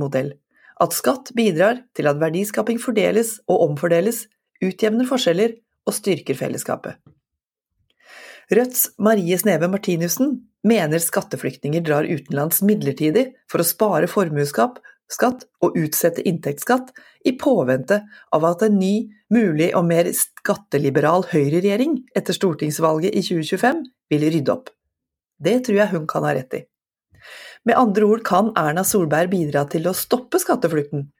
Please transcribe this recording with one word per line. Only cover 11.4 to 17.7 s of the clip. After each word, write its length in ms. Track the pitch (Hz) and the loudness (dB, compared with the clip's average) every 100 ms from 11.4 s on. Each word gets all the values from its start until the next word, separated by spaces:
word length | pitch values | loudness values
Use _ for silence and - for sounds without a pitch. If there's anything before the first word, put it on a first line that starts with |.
| 139 - 143 160 160 | -6 -6 -4 -2 0
drar 220 | 147 160 | 0 0
utenlands 520 | 156 - 143 156 - 202 | -4 -4 -4 -2 0 2
midlertidig 640 | 208 139 131 151 202 262 - - | 2 0 0 2 2 0 -6 -4
for 120 | 165 | -2
å 40 | 165 | -2
spare 440 | - 214 160 170 | 0 0 2 0
formuesskatt, 720 | 208 175 147 143 - 247 - - _ _ | 0 0 0 -2 0 -2 -2 -20 _ _
skatt 320 | - 233 254 - _ | -2 0 0 -10 _
og 160 | 175 175 | -2 0
utsette 480 | 151 - 170 165 | -2 0 0 0
inntektsskatt 680 | - 165 143 143 - 254 254 - - _ - | -2 -2 -4 -6 -2 -2 -4 -18 -20 _ -2
i 60 | 254 | 0
påvente 600 | 294 240 127 | 2 2 2